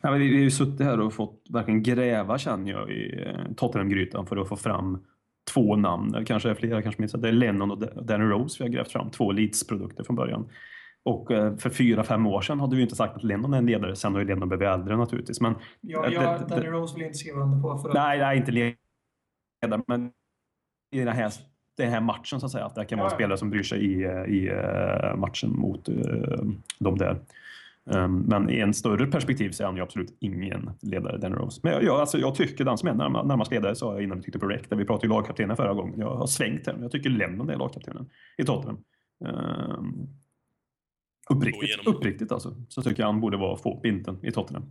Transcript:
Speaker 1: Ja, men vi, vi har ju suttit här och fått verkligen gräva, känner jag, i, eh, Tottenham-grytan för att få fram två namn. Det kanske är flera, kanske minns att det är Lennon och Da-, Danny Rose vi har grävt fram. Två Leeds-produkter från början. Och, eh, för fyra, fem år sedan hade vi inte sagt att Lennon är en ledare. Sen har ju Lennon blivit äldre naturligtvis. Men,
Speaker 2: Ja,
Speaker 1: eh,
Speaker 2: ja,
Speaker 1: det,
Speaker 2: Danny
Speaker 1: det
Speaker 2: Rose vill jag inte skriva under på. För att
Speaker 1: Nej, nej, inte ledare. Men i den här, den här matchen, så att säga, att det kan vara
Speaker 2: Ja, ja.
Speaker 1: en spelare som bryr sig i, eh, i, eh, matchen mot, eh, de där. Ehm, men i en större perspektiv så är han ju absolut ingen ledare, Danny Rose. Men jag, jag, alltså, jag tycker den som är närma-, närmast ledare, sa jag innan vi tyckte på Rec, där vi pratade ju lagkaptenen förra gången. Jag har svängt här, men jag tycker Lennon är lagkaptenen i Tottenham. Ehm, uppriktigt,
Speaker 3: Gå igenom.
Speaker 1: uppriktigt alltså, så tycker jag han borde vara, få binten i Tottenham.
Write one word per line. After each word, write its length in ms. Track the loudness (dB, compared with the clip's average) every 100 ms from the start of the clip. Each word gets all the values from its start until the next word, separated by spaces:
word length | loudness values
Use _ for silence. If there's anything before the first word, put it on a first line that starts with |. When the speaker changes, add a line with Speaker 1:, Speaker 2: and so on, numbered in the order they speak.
Speaker 1:
Ja, 100 | 2
men 100 | 4
vi, 80 | 6
vi 60 |
har 80 | 6
ju 80 | 6
suttit 360 | 4 0 2 2
här 140 | 4
och 120 | 0
fått 280 | 0 -6 -6 -4
verkligen 320 | -2 2 4
gräva, 560 | 4 4 4 2 2 0
känner 340 | 0 -2 -2
jag, 180 | -4 -4
i, 320 | -6 -6 -6 -6
eh, 280 | -6 -6 0
Tottenham-grytan 680 | 0 2 2 2 0 -2 -4
för 100 | -2
att 120 | -2
få 80 | -4
fram 480 | -2 -2 -2 -4 -8 _ _ _ -2
två 240 | 4 6 6
namn. 360 | 4 2 0
Det 120 | -2
kanske 260 | 0 0 0
är 40 |
flera, 280 | 0 0 0
kanske 200 | -2 -4
minns 120 | -4
att 80 | -2
det 60 | 2
är 40 |
Lennon 380 | 4 4 2 0
och 80 | -2
Da-, 220 | -6 -8
Danny 220 | -2 2
Rose 320 | 4 2 0 -2
vi 100 | -2
har 60 |
grävt 180 | -2 -2
fram. 180 | -4 -6
Två 220 | 0 2
Leeds-produkter 720 | 4 2 0 -4 -4 -6 -8
från 120 | -4 0
början. 320 | 0 -2 -6 -12 -20 -20 -20 _
Och, 260 | -2 -2 0
eh, 260 | 2 2 0
för 140 | -4
fyra, 340 | 4 4 6
fem 220 | 4 4 4
år 140 | 2
sedan 200 | 0 0
hade 160 | 2 2
vi 60 |
inte 140 | 2 2
sagt 200 | -2 0
att 80 |
Lennon 300 | -2 0 2
är 40 | 4
en 80 | 4
ledare. 300 | 4 0 -2
Sen 160 | -2
har 80 | 0
ju 60 | 0
Lennon 220 | 0 0
blivit 200 | 2 2
äldre 280 | 2 0 0
naturligtvis. 440 | 0 -2 -6 -2
Men, 140 | 0 -2 -8 -18
Speaker 2:
Ja, 260 | -8 -2 0
Speaker 1:
eh, 60 |
Speaker 2:
ja, 260 | 2 2 0
Speaker 1:
det, 60 | -2
Speaker 2:
Danny 140 | -2
Speaker 1:
det 80 | -2
Speaker 2:
Rose 240 | -4 -4
vill 60 | -6
jag 60 | -10
inte 100 | -10
skriva 220 | -8 -2
under 220 | 2 2
på. 160 | 0 -4
För 100 | 0
att 60 |
Speaker 1:
Nej, 240 | 2 2 2
nej, 180 | 4 2
inte 140 | 2
ledare. 1300 | 2 2 -2 _ _ _ _ _ _ _ _ -2 -2 0
Men 240 | -2 -2 _ _ _ _ _ _ _ _
i 80 | -2
den 80 | 0 2
här, 160 | -2 -4 -16 _ _ -2
den 140 | 0
här 100 | 2
matchen, 400 | 0 -2 -4 -6
så 60 | -4
att 60 |
säga, 120 | -4
att 100 | -6
det 100 | -6
kan 140 | -4 0
vara 80 | 0
Speaker 2:
Ja, 40 |
ja. 40 |
Speaker 1:
en 40 | 2
spelare 200 | 0 0
som 120 | 0
bryr 120 | 0
sig 220 | 0 0
i, 200 | 2 2
eh, 60 | 0 -2
i, 240 | 2 2 2
eh, 680 | 0 0 0 2 2 0 0
matchen 340 | -2 -2 -2 0
mot, 320 | 0 -2 -2
eh, 60 | -2 0 0 -2 -2 -2 -4 -8 -2
de 200 | 0 2
där. 220 | 0 -2 -6 -20 -20 -20 -20 _ -2
Ehm, 300 | 0 2 2
men 300 | 4 4 4
i 80 | 2
en 140 | 2
större 320 | 2 2 2 2
perspektiv 440 | 2 0 0 0
så 120 | -2
är 40 | -4
han 100 | -2
ju 60 |
absolut 340 | -4 -4 -6 -6
ingen 500 | -6 -4 -4 -6 -8 -8
ledare, 360 | -4 -4 -2 -4
Danny 160 | -2 -2
Rose. 240 | -4 -2
Men 100 | 0
jag, 120 | 2
jag, 160 | 4 4
alltså, 180 | 2 2
jag 160 | 0
tycker 300 | 2 0 2
den 140 | 0 0
som 100 | 0
är 60 |
närma-, 280 | 0 2 2
närmast 280 | 2 2 2
ledare, 240 | 0 0
sa 180 | -2 -4
jag 100 | -4
innan 160 | -4 -4
vi 60 |
tyckte 140 | -6 -4
på 80 | -2
Rec, 140 | -4 -2
där 80 | -2
vi 80 |
pratade 220 | 0 0 2
ju 60 |
lagkaptenen 440 | 2 0 -2 -2 0
förra 180 | 0
gången. 260 | 0 -4 -4
Jag 160 | -4 -2
har 100 | -2
svängt 400 | 0 0 -2 -6
här, 60 |
men 80 | -6
jag 100 | -6
tycker 180 | -4 0
Lennon 400 | 0 0 -2 -4
är 60 | -2
lagkaptenen 540 | -4 -6 -14 -12 -14 _ -20 -4
i 80 |
Tottenham. 340 | 0 0 -2 -10 -12 _ _ _
Ehm, 840 | -8 -6 -4 -4 -6 -6 -8 -8 -10 -14 _ _ _ _ _ _ _ _ _ _ 0
uppriktigt, 300 | 2 2 0
Speaker 3:
Gå 60 | -4
igenom. 280 | -2 0 0
Speaker 1:
uppriktigt 360 | 0 -2 -4
alltså, 220 | -4 -6 -12 -10
så 140 | -4
tycker 200 | -2 0
jag 40 | 2
han 120 | 2
borde 160 | 2 0
vara, 200 | 0 -2
få 240 | -4 -2
binten 360 | 0 0 -4 -6
i 100 | -4
Tottenham. 320 | -4 -6 -8 -12